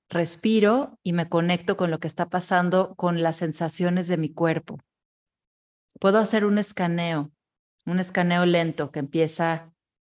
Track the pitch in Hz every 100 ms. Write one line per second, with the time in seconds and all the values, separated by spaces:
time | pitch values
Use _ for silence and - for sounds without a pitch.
0 | - 170 165 - 220 220 208 247 285 -
1 | 185 170 165 170 175 175 - 190 175 160
2 | 165 - 170 180 175 180 180 180 190 -
3 | 175 170 165 160 170 - 165 - 175 180
4 | 175 175 156 160 165 156 - 143 - _
5 | _ _ _ _ _ _ _ _ _ -
6 | 196 208 214 214 208 208 202 - 180 170
7 | 170 160 147 _ _ _ _ _ - 180
8 | 180 - 175 175 180 170 165 160 143 156
9 | 139 165 160 160 165 160 160 _ _ _